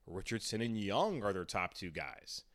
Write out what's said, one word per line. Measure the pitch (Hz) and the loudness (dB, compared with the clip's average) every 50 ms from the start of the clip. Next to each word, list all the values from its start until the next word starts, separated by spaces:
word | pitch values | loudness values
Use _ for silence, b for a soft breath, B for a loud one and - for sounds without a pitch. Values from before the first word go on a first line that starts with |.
| _ | _
Richardson | - 113 - - - 113 110 - - - 110 | -8 -6 -6 -2 -2 -2 -2 -2 -2 0 0
and | 117 120 113 110 | 0 2 2 2
Young | 104 98 98 131 185 220 196 143 104 | 2 2 4 4 4 4 2 2 2
are | 104 95 | 2 2
their | 95 90 | 2 0
top | - - 98 90 87 - | 0 0 0 0 0 -2
two | - 98 87 | -6 -8 -6
guys. | 78 80 73 67 - - - - - - - - - | -4 -6 -6 -6 -8 -12 -10 -10 -10 -10 -10 -14 -20